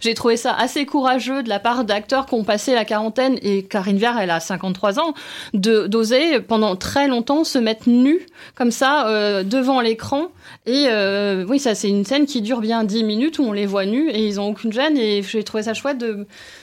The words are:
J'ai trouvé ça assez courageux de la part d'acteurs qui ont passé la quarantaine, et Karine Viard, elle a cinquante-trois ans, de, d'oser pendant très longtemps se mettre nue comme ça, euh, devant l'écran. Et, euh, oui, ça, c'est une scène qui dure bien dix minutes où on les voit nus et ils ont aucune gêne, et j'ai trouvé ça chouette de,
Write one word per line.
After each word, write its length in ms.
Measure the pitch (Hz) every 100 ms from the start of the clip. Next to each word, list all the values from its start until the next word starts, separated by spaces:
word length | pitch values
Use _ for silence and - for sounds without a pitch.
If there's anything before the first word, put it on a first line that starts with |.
J'ai 140 | 233 226
trouvé 200 | 240 226
ça 180 | 254
assez 320 | 208 247 302 277
courageux 560 | 294 262 254 233 269
de 40 | 226
la 120 | 202
part 260 | 233 240 220
d'acteurs 400 | 208 208 269 269
qui 80 |
ont 100 | 240
passé 300 | 214 208 277 247
la 80 |
quarantaine, 540 | 214 214 220 220 254 254
et 220 | 202 196
Karine 340 | 190 208 190 196
Viard, 220 | 233 240
elle 120 | 185
a 100 | 165
cinquante-trois 580 | 220 180 190 180 208 208
ans, 140 | 330 294 - - -
de, 340 | 208 202 220 202
d'oser 540 | 226 220 254 330 262
pendant 340 | - 220 214 185
très 320 | - 277 277
longtemps 380 | 240 233 285 320
se 120 | 262
mettre 300 | 226 220 -
nue 380 | 240 262 349 - - - -
comme 160 | 240
ça, 360 | 226 269 294 220
euh, 360 | 214 208 196
devant 360 | 190 262 254 262
l'écran. 520 | 233 226 - 277 349 - - - -
Et, 220 | 262 277
euh, 560 | 214 196 202 202 190 185
oui, 120 | 277
ça, 160 | 254 202
c'est 140 | 208
une 160 | 202 196
scène 200 | 277 285
qui 160 | 254
dure 200 | 208 247
bien 220 | 214 226
dix 200 | 220 220
minutes 340 | 214 214 294 320
où 40 |
on 80 | 247
les 140 | 202 202
voit 200 | 196 196
nus 240 | 233 320
et 160 | 214 214
ils 140 | 196
ont 80 | 202
aucune 240 | 208 226
gêne, 240 | 214 302 294
et 240 | 220 202
j'ai 220 | 196 220
trouvé 200 | 208 220
ça 100 | 214
chouette 240 | 214 277 269
de, 280 | 233 208 202 - - -